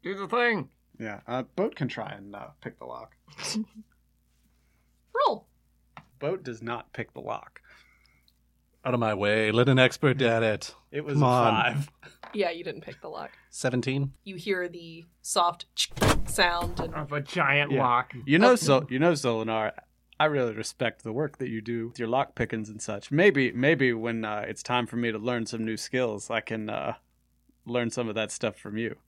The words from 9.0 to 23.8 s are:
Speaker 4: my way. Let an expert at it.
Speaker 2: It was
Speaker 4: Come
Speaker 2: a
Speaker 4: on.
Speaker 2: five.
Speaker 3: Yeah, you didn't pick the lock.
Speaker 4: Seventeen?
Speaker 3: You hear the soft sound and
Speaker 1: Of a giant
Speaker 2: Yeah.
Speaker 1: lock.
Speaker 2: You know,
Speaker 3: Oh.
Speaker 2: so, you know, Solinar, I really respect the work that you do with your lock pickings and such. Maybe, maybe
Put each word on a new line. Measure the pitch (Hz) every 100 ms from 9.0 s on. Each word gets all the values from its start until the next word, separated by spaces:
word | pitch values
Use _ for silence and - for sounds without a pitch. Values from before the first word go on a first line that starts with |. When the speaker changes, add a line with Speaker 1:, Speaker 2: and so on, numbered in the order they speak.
Speaker 4:
my | 113
way. | 101 101 107 107
Let | 110 135
an | 131
expert | 131 - 147 127
at | 123 113
it. | 113 123 - - _
Speaker 2:
It | 139
was | 147
Speaker 4:
Come | 143
Speaker 2:
a | 131
Speaker 4:
on. | 123 117 110 120
Speaker 2:
five. | 143 143 _ - _ -
Speaker 3:
Yeah, | 214 180
you | 170
didn't | 170 151
pick | - -
the | -
lock. | - - - _
Speaker 4:
Seventeen? | - 131 127 120 135 139 -
Speaker 3:
You | - 185
hear | 202 190 180
the | 170 165 165 165 _
soft | - - 175 170 - - - - 202 - -
sound | - 175 175 175 -
and | 165
Speaker 1:
Of | 156 147
a | 147
giant | 143 180 143 143 143
Speaker 2:
Yeah. | 135
Speaker 1:
lock. | 127 120 - 127
Speaker 2:
You | 135 156
know, | 233
Speaker 3:
Oh. | 247
Speaker 2:
so, | 156 135 127
you | 127
know, | 165
Solinar, | 151 135 113 110 110 107 - _ _ _ _
I | 156
really | 143 123
respect | 107 113 - 117 -
the | 113
work | 113 151 -
that | 123
you | 113
do | 110 117 113
with | -
your | 113
lock | 127 139 -
pickings | 117 113 107
and | 107
such. | - 104 -
Maybe, | 143 202 139 127
maybe | 120 135 143